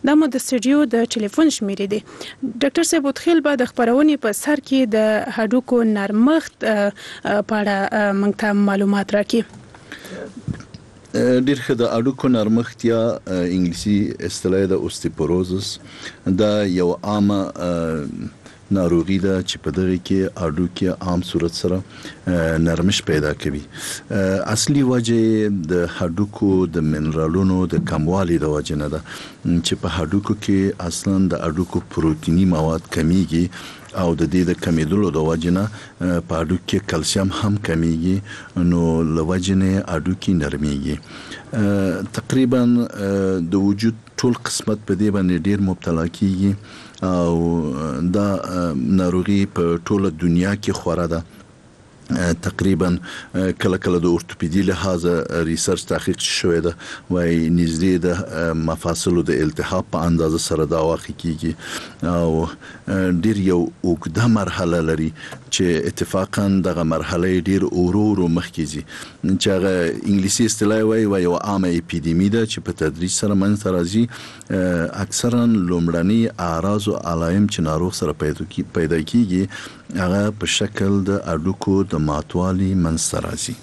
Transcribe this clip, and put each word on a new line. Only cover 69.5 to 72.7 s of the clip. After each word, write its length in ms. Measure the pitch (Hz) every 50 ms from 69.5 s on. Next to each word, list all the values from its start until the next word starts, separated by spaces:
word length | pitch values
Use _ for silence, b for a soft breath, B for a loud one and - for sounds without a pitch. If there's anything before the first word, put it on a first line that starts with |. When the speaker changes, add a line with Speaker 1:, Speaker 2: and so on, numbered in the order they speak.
| 95 92 92 95 92 90 85 82
Speaker 2:
انګلیسي 540 | 64 - - - 101 98 92 98 - - 117
اصطلاح 340 | 110 - - 107 104 110 110
یې 40 |
وایي، 220 | 110 110 110 113 110
وایي 200 | 104 98 95 87
یوه 140 | 87 87 -
عامه 300 | - 104 101 95 92 90
اپیدیمي 600 | 87 87 82 - - 82 73 82 82 85 95 101
ده 180 | 107 117 113
چې 120 | 110 - -
په 120 | - -